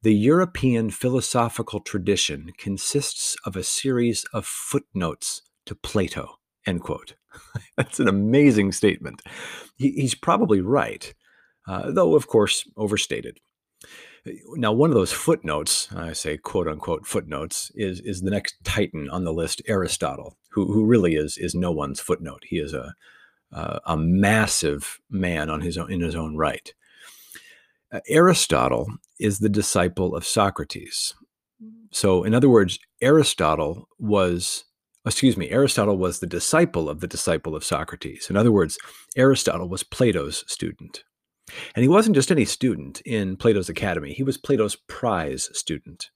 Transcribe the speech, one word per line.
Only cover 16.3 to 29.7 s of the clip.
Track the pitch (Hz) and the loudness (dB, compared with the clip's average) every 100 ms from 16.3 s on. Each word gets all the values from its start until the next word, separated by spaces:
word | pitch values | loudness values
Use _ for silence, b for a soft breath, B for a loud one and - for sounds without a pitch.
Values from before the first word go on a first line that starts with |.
| 78 | -6
quote | - 101 80 | -4 -4 -4
unquote | 76 - 80 - | -4 -4 -6 -4
footnotes, | 104 82 73 80 - - - | -6 -4 -8 -8 -8 -10 -6
is, | 101 92 | -6 -6
is | - 90 | -8 -6
the | 95 | -2
next | 104 - - | -2 -4 -10
titan | - - 101 78 71 | -6 -2 -2 -4 -8
on | 82 87 | -6 -4
the | |
list, | 80 82 - - | -4 -4 -6 -2
Aristotle, | 101 87 - 76 69 - _ _ | -2 -2 -4 -4 -6 -14 _ _
who, | - 92 | -2 2
who | 104 110 | 2 6
really | 120 87 78 | 6 6 2
is, | 76 - | -2 -4
is | 87 | -4
no | 85 90 | -2 -2
one's | 80 71 67 | -2 -4 -8
footnote. | - - 80 67 - | -4 -4 -4 -14 -8
He | 85 | -6
is | 73 | -4
a, | 69 65 - b b b b b | -8 -10 -16 b b b b b
uh, | - 76 73 - | -10 -8 -8 -4
a | 82 | 0
massive | 80 92 98 110 - - 80 71 - - _ | 2 4 4 4 2 0 -2 -4 -8 -16 _
man | 98 90 82 78 | -4 -2 -2 -2
on | 76 | -4
his | 85 85 | -4 -6
own, | 85 | -6
in | 90 | -4
his | 85 80 | -4 -4
own | 80 78 | -6 -2
right. | 80 - - - B B B B B B B B B B B | -2 -4 -12 -20 B B B B B B B B B B B
Uh, | - - | -14 0
Aristotle | 156 180 170 - 71 62 60 80 - _ _ | 6 6 6 4 2 2 0 -2 -8 _ _
is | 107 98 | -2 2
the | 107 | 2
disciple | 104 98 | 2 2